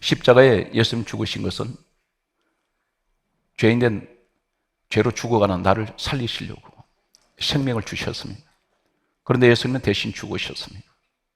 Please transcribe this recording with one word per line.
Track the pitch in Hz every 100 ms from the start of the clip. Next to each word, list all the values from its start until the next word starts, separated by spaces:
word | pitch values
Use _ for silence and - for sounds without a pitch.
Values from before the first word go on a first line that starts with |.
십자가에 | - - - 123 135 104 -
예수님 | 110 113 117
죽으신 | 104 110 110 104
것은 | 101 - 117 147 _ _ _ _ _ _ _ _ _ _ _ _ _ _ _ _ _ -
죄인된, | 110 120 123 98 - _ _ _ _ _ _ _ _
죄로 | 107 117
죽어가는 | - 117 117 101 90
나를 | 92 104 107 -
살리시려고 | - 139 117 - - - - _ - _ _ _ _ _
생명을 | - 147 135 117
주셨습니다. | - - - - - 101 _ _ _ _ _ _ _ _
그런데 | - 123 123
예수님은 | 117 123 131
대신 | - 101 110
죽으셨습니다. | - 104 92 - - - 92 - _ _ _ _